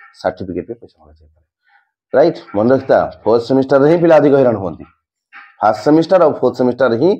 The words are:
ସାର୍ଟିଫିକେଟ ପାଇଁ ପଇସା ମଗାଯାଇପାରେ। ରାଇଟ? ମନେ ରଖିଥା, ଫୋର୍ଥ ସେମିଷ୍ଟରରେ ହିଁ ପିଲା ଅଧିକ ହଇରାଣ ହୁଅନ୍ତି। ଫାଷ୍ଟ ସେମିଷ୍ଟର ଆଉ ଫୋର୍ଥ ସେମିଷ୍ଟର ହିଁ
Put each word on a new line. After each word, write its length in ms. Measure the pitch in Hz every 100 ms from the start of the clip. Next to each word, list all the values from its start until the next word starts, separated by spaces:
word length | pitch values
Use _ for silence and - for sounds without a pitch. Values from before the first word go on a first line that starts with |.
| -
ସାର୍ଟିଫିକେଟ 520 | _ 95 - 95 87 87
ପାଇଁ 100 | -
ପଇସା 160 | 87 _
ମଗାଯାଇପାରେ। 460 | 78 78 78 _ _ _ _ _ _ _ _
ରାଇଟ? 240 | 120 165 - - 101
ମନେ 140 | 113
ରଖିଥା, 280 | 131 131 113 78 -
ଫୋର୍ଥ 180 | 107 117
ସେମିଷ୍ଟରରେ 440 | - 135 135 139 143
ହିଁ 80 | 175
ପିଲା 140 | 165 156
ଅଧିକ 180 | 143 135
ହଇରାଣ 220 | 123 107
ହୁଅନ୍ତି। 280 | 92 78 76 _ _ _ _ - - -
ଫାଷ୍ଟ 180 | 107 110
ସେମିଷ୍ଟର 380 | 147 156 165 190
ଆଉ 100 | 156
ଫୋର୍ଥ 220 | - 127 123
ସେମିଷ୍ଟର 360 | 127 123 127 113
ହିଁ 160 | 165 208